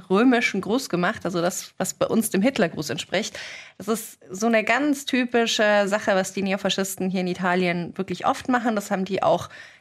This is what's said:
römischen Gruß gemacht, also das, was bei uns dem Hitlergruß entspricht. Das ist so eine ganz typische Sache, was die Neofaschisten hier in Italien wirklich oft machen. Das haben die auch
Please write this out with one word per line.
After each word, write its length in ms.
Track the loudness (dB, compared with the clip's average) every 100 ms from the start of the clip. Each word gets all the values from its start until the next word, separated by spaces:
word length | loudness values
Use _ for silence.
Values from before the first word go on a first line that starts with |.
| 2
römischen 520 | 4 6 4 2 -2
Gruß 280 | -2 -2 -2
gemacht, 360 | 0 0 -2 -4
also 160 | 0
das, 320 | -2 -2 -12 -6
was 180 | -6 -2
bei 120 | 0
uns 220 | 0 0
dem 120 | 2
Hitlergruß 480 | 2 2 -2 -2 -6
entspricht. 480 | -6 -2 -4 -4 -10 -14 -14 -18 _
Das 120 | -4
ist 300 | -4 -6 -18 -14
so 160 | -2 2
eine 160 | 2
ganz 400 | 2 0 2 -2
typische 800 | 0 0 2 0 2 2 4 4 2
Sache, 280 | 0 2 2
was 160 | 0
die 100 | -4
Neofaschisten 680 | -2 -2 -2 -2 -4 -4 -2
hier 100 | -2
in 80 | -2
Italien 640 | -2 0 2 2 0 -4 -6
wirklich 280 | -6 -2 -2
oft 220 | -2 0
machen. 260 | 0 2
Das 160 | -2 -2
haben 140 | -4
die 180 | -2 0
auch 280 | 2 2 -2 -16 -20 -20